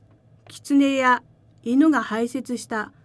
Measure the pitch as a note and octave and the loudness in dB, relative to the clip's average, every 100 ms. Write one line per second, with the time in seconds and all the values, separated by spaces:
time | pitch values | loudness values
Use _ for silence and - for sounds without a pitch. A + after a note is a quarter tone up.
0 | _ _ _ _ - - - C#4 C#4 C4+ | _ _ _ _ -20 -18 0 2 2 2
1 | B3+ B3 _ _ _ _ A#3 C4 D#4 C4 | 0 0 _ _ _ _ -2 2 4 2
2 | A3 G#3+ A#3+ C4+ B3 A#3+ - A3 - _ | -2 -4 -4 -6 -8 -10 -8 -10 -10 _